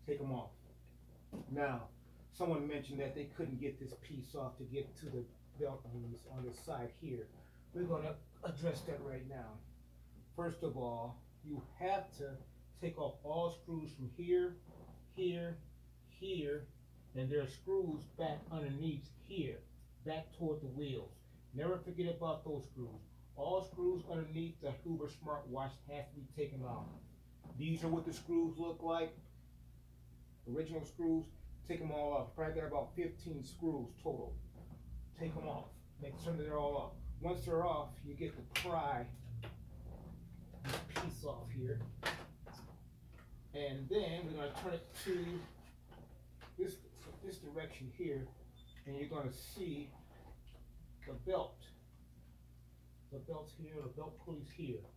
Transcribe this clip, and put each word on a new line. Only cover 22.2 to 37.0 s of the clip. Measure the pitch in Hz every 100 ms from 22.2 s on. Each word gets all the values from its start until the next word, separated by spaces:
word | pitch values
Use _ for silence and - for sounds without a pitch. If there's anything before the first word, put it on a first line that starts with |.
| 165 156 165
those | 139 -
screws. | 131 117 107 - - - -
All | 151 185 185
screws | 180 180 180 -
underneath | 165 156 156 165 -
the | 139
Hoover | 127 170 156 147
Smart | - 151 147 127
Wash | 123 135 - -
has | 143 139
to | 147
be | 131
taken | 151 139 131
off. | 127 113 113 - - - - - - -
These | 156 160
are | 165
what | 165 165
the |
screws | - - 170 165 160
look | 170 165
like. | 165 165 160 - - - - - - - - - - - - - 117
Original | 135 160 160 -
screws. | - 165 160 160 - - - -
Take | 165
'em | 156
all | 151 147
off. | 143 - -
Probably | 160
got | 160 156
about | 143 - -
fifteen | 165 - 170 147
screws | 127 - 165 143 117 -
total. | - - - - - - - - - - - -
Take | 160 156
'em | 156
off. | - - - - -
Make | 139 135
sure | 165
they're | 165 151 147
all | 147 143
off. | - -